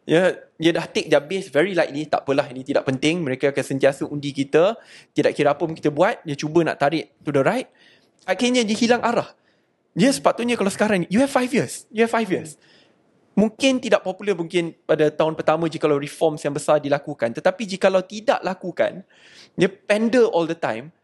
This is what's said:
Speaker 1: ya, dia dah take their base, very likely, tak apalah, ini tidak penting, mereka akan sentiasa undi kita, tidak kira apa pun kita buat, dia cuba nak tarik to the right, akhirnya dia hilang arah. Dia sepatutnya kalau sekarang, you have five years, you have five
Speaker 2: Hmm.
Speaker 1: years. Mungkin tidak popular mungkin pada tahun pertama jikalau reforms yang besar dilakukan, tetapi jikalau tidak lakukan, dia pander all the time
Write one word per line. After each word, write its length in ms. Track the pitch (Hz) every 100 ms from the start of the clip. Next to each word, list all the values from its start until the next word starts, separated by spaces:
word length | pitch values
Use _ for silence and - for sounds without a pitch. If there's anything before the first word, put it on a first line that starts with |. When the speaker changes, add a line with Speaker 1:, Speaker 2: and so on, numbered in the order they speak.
Speaker 1:
ya, 320 | - 156 185 - - _
dia 160 | 165
dah 140 | 170 156
take 200 | 226 156
their 140 | 147
base, 260 | 143 190 135
very 260 | 135 185
likely, 320 | 175 151 143 151
tak 160 | -
apalah, 240 | - 139 135
ini 140 | 127
tidak 220 | 131 127 -
penting, 360 | 131 147 175
mereka 280 | 147 131 143
akan 120 | 139 131
sentiasa 340 | 135 135 139
undi 260 | 156 147 143
kita, 420 | 139 139 151 185 226 - - _
tidak 220 | - 127
kira 200 | - 143
apa 80 | 147
pun 120 | 165
kita 160 | 160 156
buat, 280 | 147 190 -
dia 120 | 160
cuba 280 | 139 151 165
nak 140 | 156 -
tarik 360 | 143 160 - _
to 100 | -
the 120 | 139
right, 280 | 135 240 - _ _ _ _ _
akhirnya 380 | - 190 247 247
dia 120 | 214
hilang 280 | 214 226 240
arah. 280 | 226 226 - _ _ _ _ _ _
Dia 180 | - 247
sepatutnya 440 | 269 - - 240
kalau 160 | 240 196
sekarang, 360 | - 214 196 165
you 120 | 202
have 120 | 277
five 200 | 262 247
years, 360 | 240 139 - -
you 120 | 220
have 80 | 226
five 140 | 233 214
Speaker 2:
Hmm. 120 | 160
Speaker 1:
years. 180 | 156 - _ _ _ _ _ _ _
Mungkin 460 | - 214 - 269 254
tidak 220 | 233 208
popular 320 | 185 185 202
mungkin 420 | 180 165 175 170 -
pada 240 | - 156 151
tahun 260 | 151 160
pertama 320 | 156 160 160 165
jikalau 320 | 147 156 143
reforms 420 | 143 - 165 151
yang 120 | 147
besar 260 | 143 156 151
dilakukan, 540 | 139 143 151 143 117
tetapi 320 | 117 180 185 214
jikalau 360 | 190 196 190
tidak 380 | 185 208 220 240
lakukan, 600 | 180 190 180 - 107 165 - _ - - -
dia 140 | - 190
pander 600 | - - 208 226 247 220
all 160 | 170
the 100 | 165
time 380 | 165 143 113 151 _